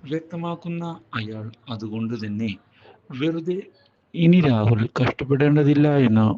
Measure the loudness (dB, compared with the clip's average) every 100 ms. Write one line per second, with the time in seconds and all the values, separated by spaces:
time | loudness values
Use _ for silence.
0 | -8 -10 -8 -10 -8 -8 -10 -8 -10 -12
1 | _ -10 -8 -10 -14 -16 -14 -10 -8 -6
2 | -6 -6 -6 -6 -6 -8 _ _ -20 _
3 | _ -6 -4 -4 -6 -8 -12 _ _ _
4 | _ 2 6 6 4 2 2 2 0 0
5 | -2 -2 -2 2 4 4 4 4 4 4
6 | 4 4 2